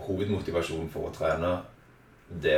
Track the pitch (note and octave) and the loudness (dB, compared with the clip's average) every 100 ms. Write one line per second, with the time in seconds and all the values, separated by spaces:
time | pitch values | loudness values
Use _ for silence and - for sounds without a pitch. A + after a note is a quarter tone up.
0 | - F#2 G#2 G2+ - F2 E2 D#2+ - - | -4 -2 0 0 0 -2 0 -2 -4 -4
1 | - - D#2+ D#2+ F2 F2+ - - - - | -6 0 0 2 2 0 -4 -18 -20 -20
2 | - - - E2+ - | -20 -20 -14 -2 4